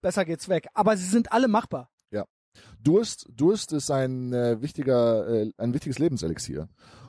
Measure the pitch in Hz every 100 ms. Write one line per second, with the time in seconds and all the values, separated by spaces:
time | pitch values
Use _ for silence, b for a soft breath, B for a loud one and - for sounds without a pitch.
0 | 185 208 165 165 - 170 - - 208 208
1 | 180 226 233 226 254 208 - 143 127 _
2 | _ 104 - _ _ b b b 147 185
3 | 226 - - 117 156 208 - 151 - 135
4 | 131 127 127 123 120 113 143 - 135 123
5 | 117 110 101 113 107 - 117 120 147 123
6 | 165 127 82 80 - 67 78 B B B